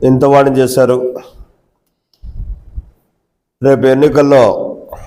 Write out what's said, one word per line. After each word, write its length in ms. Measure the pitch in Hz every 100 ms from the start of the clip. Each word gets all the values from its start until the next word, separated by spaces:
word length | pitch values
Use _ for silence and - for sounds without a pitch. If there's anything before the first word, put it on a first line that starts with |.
ఇంత 200 | 127 127
వాడిని 320 | 143 139 139 135
చేశారు. 400 | 127 127 123 127 127 - - - - _ _ _ _ _ _ _ - - - - - - - _ _ _ _ _ _ -
రేపు 240 | 135 131 135
ఎన్నికల్లో 580 | 131 151 147 143 139 110 - - - - -